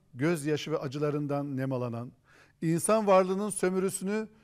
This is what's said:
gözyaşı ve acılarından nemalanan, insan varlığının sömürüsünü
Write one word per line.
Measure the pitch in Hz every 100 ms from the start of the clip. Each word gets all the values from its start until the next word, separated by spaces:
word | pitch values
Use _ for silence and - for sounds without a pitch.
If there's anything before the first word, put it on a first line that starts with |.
| _
gözyaşı | 120 156 170 143 147 -
ve | 156
acılarından | 151 143 147 147 143 143 143 131
nemalanan, | 135 127 123 117 123 - _ - - _
insan | 165 165 185 220 202
varlığının | 190 185 190 208
sömürüsünü | - 185 185 190 - 190 214 220 -